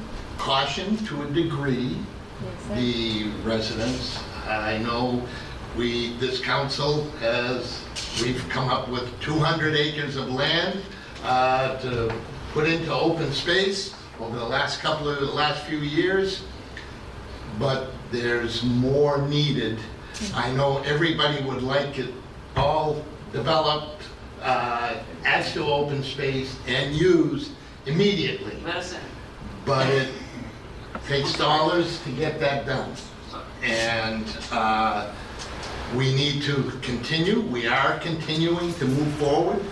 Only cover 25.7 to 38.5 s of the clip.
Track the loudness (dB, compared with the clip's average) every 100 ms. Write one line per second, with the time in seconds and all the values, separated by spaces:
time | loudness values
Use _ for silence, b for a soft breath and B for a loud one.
25.7 | 2 2 0 -2 -2 0 0 -2 -6 -2
26.7 | 0 0 4 6 8 6 0 -4 B B
27.7 | B 0 4 6 4 0 -2 -6 -6 -6
28.7 | -4 -6 -8 -10 -12 -14 -12 -12 -6 0
29.7 | 2 4 4 2 -4 -10 -10 -12 -12 -14
30.7 | -14 -12 -10 -2 0 0 2 4 4 4
31.7 | 4 2 -2 -6 -2 -2 2 2 2 0
32.7 | -2 -4 -8 -12 -14 -12 -12 -12 -4 0
33.7 | 2 2 0 0 -2 -4 -6 -4 0 2
34.7 | 4 2 0 -4 -8 -12 -10 -10 -8 -8
35.7 | -8 -4 0 2 4 2 0 0 0 0
36.7 | -2 -4 -4 0 2 4 4 2 0 2
37.7 | 4 4 2 -2 -4 -2 2 4